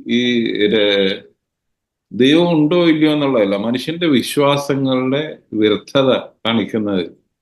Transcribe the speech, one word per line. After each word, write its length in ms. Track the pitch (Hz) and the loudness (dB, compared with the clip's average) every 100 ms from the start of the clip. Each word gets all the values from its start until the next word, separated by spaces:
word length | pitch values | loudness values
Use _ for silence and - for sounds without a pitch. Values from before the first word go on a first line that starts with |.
| - | -4
ഈ, 440 | 120 123 120 113 101 104 | -2 0 0 -2 0 0
ഇത് 500 | 110 104 101 95 101 - _ _ _ _ _ _ _ _ | 2 2 2 0 -4 -12 _ _ _ _ _ _ _ _
ദൈവം 420 | 98 131 156 175 | 0 4 4 2
ഉണ്ടോ 320 | 160 151 175 170 | 2 2 2 2
ഇല്ലയോ 280 | 156 156 | 2 2
എന്നുള്ളതല്ല, 420 | 151 143 123 98 101 | 0 0 0 0 0
മനുഷ്യന്റെ 520 | 110 127 143 170 175 | -2 -4 -6 -4 0
വിശ്വാസങ്ങളുടെ 1300 | 127 - - 139 143 139 139 135 127 127 139 156 - _ | 0 0 0 0 0 -2 -2 -2 -2 -2 -4 -6 -12 _
വ്യർത്ഥത 600 | 107 107 101 - 139 131 | 0 0 0 -2 0 2
കാണിക്കുന്നത്, 960 | 110 - _ 110 113 95 113 104 95 82 - _ _ | 0 -2 _ -4 -2 -2 -4 -2 -4 -4 -10 _ _